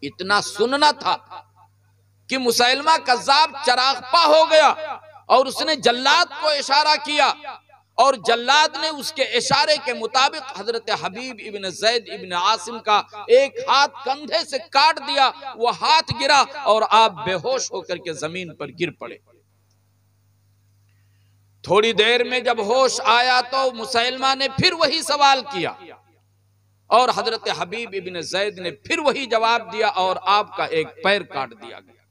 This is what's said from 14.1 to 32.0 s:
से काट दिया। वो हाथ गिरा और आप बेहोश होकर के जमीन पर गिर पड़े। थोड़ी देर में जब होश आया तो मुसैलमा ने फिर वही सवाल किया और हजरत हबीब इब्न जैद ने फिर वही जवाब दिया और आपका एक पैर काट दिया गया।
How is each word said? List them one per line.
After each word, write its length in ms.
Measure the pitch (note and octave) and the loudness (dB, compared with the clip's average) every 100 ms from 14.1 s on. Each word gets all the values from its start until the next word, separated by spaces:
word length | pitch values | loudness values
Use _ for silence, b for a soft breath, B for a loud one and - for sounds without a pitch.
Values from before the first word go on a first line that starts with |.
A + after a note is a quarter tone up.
| C#4 D4 - | -8 -4 -4
से 140 | - C4 - | -4 -8 -2
काट 300 | C4+ D4+ D#4+ | 2 2 2
दिया। 280 | C#4 C#4 C4 - C4+ A3+ | -4 0 0 0 -14 -4
वो 160 | A#3 | -2
हाथ 420 | F3+ A3+ D#4 D#4+ A#3 | -2 2 2 2 -4
गिरा 240 | C#4 C#4+ C4 C#4 A3+ | 2 4 2 -2 0
और 220 | G#3+ G#3+ | 2 4
आप 320 | G#3+ A3+ F#3 G3 | 4 4 2 -4
बेहोश 440 | F#3 D#3 C4 - | -4 -2 -4 -4
होकर 260 | F#3+ E3 F3 | -8 -8 -10
के 160 | E3+ D3+ | -8 -8
जमीन 360 | D3+ F3 F3 D3+ | -8 -8 -12 -12
पर 160 | C#3+ B2+ | -14 -6
गिर 180 | E3 - | -8 -6
पड़े। 180 | A#2+ G#2+ _ _ _ _ _ _ _ _ _ _ _ _ _ _ _ _ _ _ _ _ _ _ _ _ | -16 -16 _ _ _ _ _ _ _ _ _ _ _ _ _ _ _ _ _ _ _ _ _ _ _ _
थोड़ी 280 | - F#3 A3 | 0 2 2
देर 340 | A3 G#3+ A#3+ A#3+ | 2 2 2 0
में 120 | B3+ | -2
जब 160 | A#3+ A#3 | -2 -2
होश 380 | G#3 B3 C4 - B3+ | 0 2 2 2 2
आया 300 | A#3 B3 B3+ | 2 4 2
तो 280 | B3 C4+ C4 | 0 -2 -2
मुसैलमा 600 | A#3 A3+ A#3+ A#3+ C4 C4+ | -4 -4 -2 -2 -2 -2
ने 140 | C4+ C4+ | -2 -2
फिर 240 | C4+ F4+ E4+ | 0 -2 2
वही 260 | D#4 D#4+ | 0 0
सवाल 380 | D4 D4 C#4 C4+ B3+ | -4 2 4 4 0
किया 280 | C#4 D3+ F#2+ E3 B2 _ _ _ _ _ _ _ _ _ | -6 -6 -8 -18 -20 _ _ _ _ _ _ _ _ _
और 200 | G#3+ B3 | 2 2
हजरत 380 | F#3+ G#3 A3+ G#3 | 0 -4 -6 -6
हबीब 440 | D#3+ F3 G#3+ A#3 | -6 -6 -8 -10
इब्न 260 | F#3+ F3+ F3 | -10 -10 -12
जैद 360 | D#3 F#3 G#3 F3+ | -8 -4 -6 -6
ने 120 | F3 - - | -10 -10 -6
फिर 140 | E4 | 0
वही 240 | D4+ A#3+ C4 | 0 0 -2
जवाब 340 | A3 A3+ A#3 A3 | 0 2 0 -2
दिया 180 | G#3+ G#3+ | -2 -2
और 300 | F#3 F#3 F3+ - | 0 0 -2 2
आपका 360 | G3+ G#3 F#3+ D3+ | 0 0 -6 -4
एक 140 | D#3+ D#3 - | -2 -4 -4
पैर 180 | F3+ G3+ | -2 -2
काट 240 | E3+ C#3+ C3 | -2 -8 -8
दिया 280 | A2+ A#2 G2+ | -10 -20 -20
गया। 220 | _ A#2+ | _ _